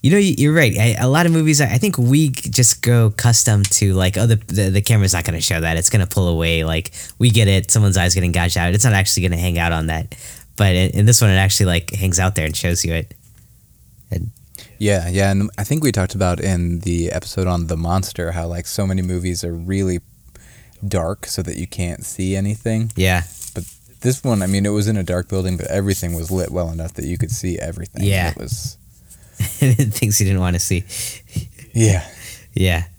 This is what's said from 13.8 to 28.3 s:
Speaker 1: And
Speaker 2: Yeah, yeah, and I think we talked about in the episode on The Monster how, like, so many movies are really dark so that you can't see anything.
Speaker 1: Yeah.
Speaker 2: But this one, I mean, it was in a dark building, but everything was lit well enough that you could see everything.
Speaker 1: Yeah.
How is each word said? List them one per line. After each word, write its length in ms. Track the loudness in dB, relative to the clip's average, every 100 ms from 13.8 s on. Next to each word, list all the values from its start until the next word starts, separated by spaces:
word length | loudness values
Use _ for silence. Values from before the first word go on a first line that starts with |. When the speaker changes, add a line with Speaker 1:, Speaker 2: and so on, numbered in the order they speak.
| -20 -20 _
Speaker 1:
And 200 | -8 -8 -12 -20 -20 -20 -4
Speaker 2:
Yeah, 300 | 0 0 0
yeah, 200 | 0 2
and 200 | 2 -2 -4
I 60 |
think 200 | -4 0
we 80 | 0
talked 220 | 0 -2
about 260 | 0 -2 0
in 380 | -2 0 -2 -2
the 300 | -2 -2 -2
episode 340 | -4 -8 -4 -2
on 200 | -2 -2
The 100 | -4
Monster 560 | -2 -2 -2 -6 -6
how, 140 | -4 -6
like, 200 | -8 -8
so 200 | -4 -2
many 160 | 0
movies 420 | -2 -2 -4 -4
are 80 | -6
really 440 | -8 -4 -2 0 -2 -6 _ -20 -20 -20 -20 -20 -10 -4
dark 400 | -2 -2 -6 -8
so 160 | -6
that 160 | -6 -6
you 80 | -8
can't 360 | -6 -6 -6
see 300 | -12 -6 -4
anything. 580 | -2 -2 -4 -2 -2 -4 0
Speaker 1:
Yeah. 280 | 0 0 -2 -12 -12
Speaker 2:
But 100 | -12 -12 -18 _ -4
this 220 | -2 -2
one, 200 | -2 -2
I 40 | 0
mean, 200 | 0 0
it 20 |
was 160 | 0 0
in 100 | -2
a 40 |
dark 260 | -2 -4 -2
building, 280 | -2 -2 -4
but 100 | -4
everything 460 | -2 -2 -2 -4
was 160 | -6 -4
lit 200 | -4 -2
well 200 | -4 -4
enough 220 | -6 -8
that 120 | -8 -6
you 100 | -4
could 140 | -4
see 280 | -4 -6 -6
everything. 460 | -6 -10 -12 -4
Speaker 1:
Yeah. 260 | 0 0 0